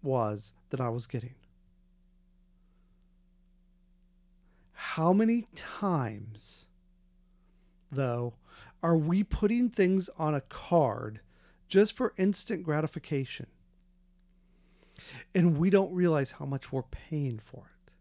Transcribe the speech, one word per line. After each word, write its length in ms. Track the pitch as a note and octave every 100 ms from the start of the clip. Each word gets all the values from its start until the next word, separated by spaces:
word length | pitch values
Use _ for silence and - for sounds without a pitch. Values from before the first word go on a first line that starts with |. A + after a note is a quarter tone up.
was 520 | C#3+ C3 A2 G#2 - _ _
that 120 | C3
I 80 | B2+
was 160 | A#2 A#2
getting. 280 | B2 B2 - _ _ _ _ _ _ _ _ _ _ _ _ _ _ _ _ _ _ _ _ _ _ _ _ _ _ _ _ _ _ _ _ _
How 400 | - - - D#3+
many 320 | F#3+ A3 A#3 A3 -
times, 1120 | - - G3+ E3+ A#2+ G#2 G#2 G#2+ - - - _ _ _ _ _ _ _ _ _ _ _ _
though, 440 | C3+ C3+ A#2+ A#2+ A#2 _ - - _
are 120 | E3 E3
we 280 | D3+ F3+
putting 460 | G3+ - G#3 A#3 B3
things 380 | - F#3 F#3+ F#3 -
on 160 | D#3 D3
a 60 |
card 800 | - - - F3 C#3 A2 A2+ G#2+ - _ - _ _
just 300 | F#3+ G#3 -
for 160 | B3+ -
instant 440 | F#3+ G3+ - F#3+
gratification? 840 | E3 D3+ D#3 - - D3 C3 - B2 _ _ _ _ _ _ _ _ _ _ _ _ _ _ - - - -
And 240 | F#3 F3 D3
we 140 | F3
don't 200 | G3 G3
realize 420 | F#3 F3 D#3 C3+
how 120 | - C#3
much 260 | C3+ -
we're 120 | C3+
paying 560 | B2 - - D#3 C#3 A2+
for 320 | - - - _ _
it. 60 | _